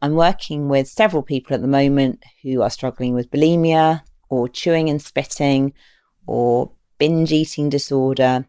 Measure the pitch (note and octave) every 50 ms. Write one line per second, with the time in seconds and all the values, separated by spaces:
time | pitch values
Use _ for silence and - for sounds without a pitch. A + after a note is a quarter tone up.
0 | - D3 D3+ D#3+ E3 F3 G3 - - - D#3 D3 D3 C#3+ C#3 C#3 C3+ - - -
1 | G#3+ G#3+ F3+ D3+ C3 - D3 C3 - - C#3 A2+ - C3+ C#3 C#3 C#3 C#3 C#3 C#3
2 | C3+ C3 - - - - _ _ - C3+ C3 B2 G#2+ G2+ - - - B2+ - -
3 | B2+ B2 B2 B2 A#2+ - - C#3+ D3+ D#3+ E3+ E3+ E3 E3 D#3+ D#3+ D#3+ D#3+ D#3+ D#3
4 | - - - _ _ - C3+ B2+ A#2+ B2 - - - F3 E3 D#3+ D#3+ D#3 D3 D3
5 | C#3+ - - C#3 C#3 - - - D3 C#3 C#3 C3+ C3+ C#3 C#3 _ _ _ _ _
6 | _ _ _ _ - - A2 A#2+ A#2+ A#2+ A#2+ B2 C#3+ - - _ _ _ _ -
7 | D3 D#3 E3 D#3+ D#3+ D#3 D#3 D#3 D#3 - - - D3 D3 C#3 C#3+ - - C#3+ C3+
8 | C3 C3 B2+ C3 C3 B2+ B2+ B2+ C3